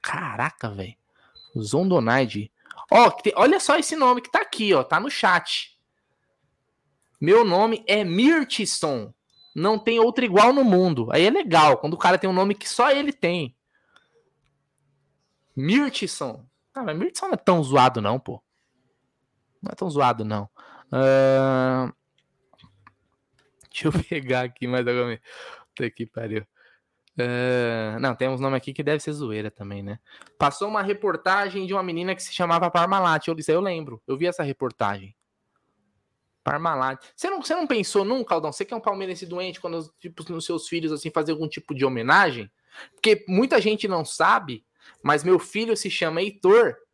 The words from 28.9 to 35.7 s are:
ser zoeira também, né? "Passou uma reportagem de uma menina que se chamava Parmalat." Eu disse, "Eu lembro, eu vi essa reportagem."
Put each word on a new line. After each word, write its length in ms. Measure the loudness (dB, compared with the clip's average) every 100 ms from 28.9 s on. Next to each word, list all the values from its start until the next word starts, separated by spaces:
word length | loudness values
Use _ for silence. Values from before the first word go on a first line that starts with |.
| -2
ser 120 | -4
zoeira 360 | -8 -8 -8 -8
também, 320 | _ -14 -12
né? 180 | -12 -14 _ -20 -20 _
"Passou 300 | -2 0 -4
uma 140 | -4
reportagem 840 | -4 -2 -2 -2 0 0 -2 -6
de 80 | -6
uma 80 | -4
menina 320 | -4 -6 -6
que 80 | -8
se 120 | -10
chamava 360 | -4 0 2 2
Parmalat." 560 | 0 0 2 2 0 -2
Eu 80 |
disse, 160 | -6 0
"Eu 100 | 0
lembro, 400 | 0 -6 -10 -16
eu 120 | -10 -4
vi 100 | -4
essa 160 | -2
reportagem." 720 | -6 -4 -8 -4 -4 -4 -14 _ _ _ _ _ _